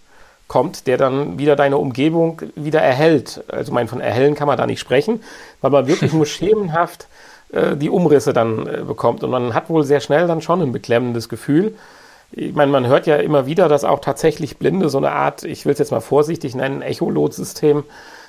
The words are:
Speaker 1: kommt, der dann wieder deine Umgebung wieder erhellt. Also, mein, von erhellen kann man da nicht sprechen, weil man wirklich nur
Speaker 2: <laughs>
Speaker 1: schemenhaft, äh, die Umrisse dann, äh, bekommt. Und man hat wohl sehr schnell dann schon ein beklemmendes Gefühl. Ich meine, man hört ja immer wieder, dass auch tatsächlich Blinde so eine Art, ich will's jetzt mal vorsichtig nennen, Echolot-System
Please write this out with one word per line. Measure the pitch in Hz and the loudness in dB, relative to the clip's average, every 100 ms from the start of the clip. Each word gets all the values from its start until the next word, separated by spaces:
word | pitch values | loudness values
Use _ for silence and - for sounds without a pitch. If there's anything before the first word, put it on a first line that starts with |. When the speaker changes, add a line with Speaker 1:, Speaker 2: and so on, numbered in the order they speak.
| _ - - _ - | _ -20 -20 _ -4
Speaker 1:
kommt, | 135 131 - - | 0 0 -2 -2
der | 123 | 2
dann | 135 131 147 - | 2 0 -4 -2
wieder | 147 143 | 2 2
deine | 143 139 | 2 2
Umgebung | 143 117 151 165 165 165 156 | 0 0 0 2 0 -2 -12
wieder | - 151 156 | -10 -2 2
erhellt. | 156 127 156 160 - - - | 2 4 4 4 0 -12 -10
Also, | 123 135 | -8 -4
mein, | 139 113 | -2 -2
von | 113 | -4
erhellen | 120 107 139 | -2 2 2
kann | 147 143 | 2 0
man | 127 | 0
da | 123 | 0
nicht | 120 | -4
sprechen, | - 127 147 226 - - - - | -2 0 0 -2 -6 -20 -20 -4
weil | 131 | 2
man | 143 127 | 2 2
wirklich | 151 139 | 2 2
nur | 160 151 | 0 0
Speaker 2:
<laughs> | |
Speaker 1:
schemenhaft, | - 170 214 196 160 170 - - - - - _ | -2 0 0 0 -2 -2 -6 -20 -20 -20 -20 _
äh, | - - 147 | -2 0 0
die | 151 | 0
Umrisse | 185 170 143 143 | 2 4 4 4
dann, | 123 113 110 - | 2 0 -2 -6
äh, | - | -6
bekommt. | 127 - 117 - | -8 -2 -2 -2
Und | 135 | -2
man | 123 123 | -2 -2
hat | 117 - | -4 -2
wohl | 165 | 0
sehr | 139 143 | 2 0
schnell | - 147 175 | 2 0 0
dann | 165 | -2
schon | 147 175 | -2 -2
ein | 151 | -2
beklemmendes | 120 - 117 127 120 113 | -4 -2 0 0 -4 -6
Gefühl. | 113 - 147 214 214 - - - - _ | -8 0 2 2 -2 -16 -20 -20 -20 _
Ich | - - | -10 -6
meine, | - 143 | 0 2
man | 139 120 | 2 4
hört | 147 156 | 2 4
ja | 147 | 2
immer | - 147 131 | 2 0 0
wieder, | 165 175 | 2 4
dass | 147 | 4
auch | - 139 | 2 -2
tatsächlich | - 135 160 156 156 - | -2 0 0 0 -6 -4
Blinde | - 175 160 | -2 0 0
so | 135 | 0
eine | 143 | 0
Art, | 147 143 - | 0 -2 -4
ich | - 139 - | -10 -6 -2
will's | 143 | -2
jetzt | 147 | 0
mal | 120 | -4
vorsichtig | - 139 151 170 147 | 0 2 2 -2 -8
nennen, | 120 131 139 | -4 -4 -4
Echolot-System | 131 139 165 147 147 - - - 151 147 143 - - - | -6 -4 -2 0 -2 -4 -12 -2 2 2 -2 -12 -20 -20